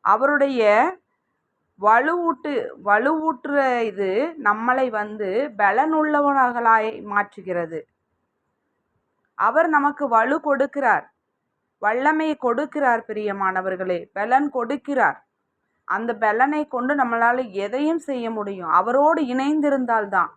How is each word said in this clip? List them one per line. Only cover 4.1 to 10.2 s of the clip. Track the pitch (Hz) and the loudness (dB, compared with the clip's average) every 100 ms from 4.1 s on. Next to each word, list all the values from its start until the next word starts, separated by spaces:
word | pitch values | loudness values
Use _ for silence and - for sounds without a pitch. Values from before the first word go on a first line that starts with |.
| 196 302 320 | -2 -4 -4
நம்மளை | 214 214 233 254 262 | -2 -2 0 0 0
வந்து | 214 208 214 202 202 285 208 | -2 -8 -6 -4 -2 -4 0
பலனுள்ளவர்களாய் | 202 214 311 320 311 294 285 277 247 240 233 226 220 - | 0 2 0 0 0 2 2 2 2 2 4 4 2 -6
மாற்றுகிறது. | 208 202 202 - 180 175 165 160 - _ _ _ _ _ _ _ _ _ _ _ _ _ _ | -4 -4 -4 -8 -6 -6 -4 -8 -14 _ _ _ _ _ _ _ _ _ _ _ _ _ _
அவர் | - 208 262 330 | -2 0 2 2
நமக்கு | 302 285 285 285 | 2 0 -2 0
வலு | 226 | 2